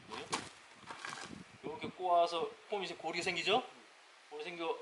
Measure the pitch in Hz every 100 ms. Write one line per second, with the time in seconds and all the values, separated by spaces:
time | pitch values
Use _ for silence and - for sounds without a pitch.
0 | - 170 151 - - - - - - -
1 | - - - - - - - 151 - -
2 | 180 170 170 330 302 - - 202 175 -
3 | 160 170 170 170 160 240 - - - -
4 | - - - 151 175 170 165 -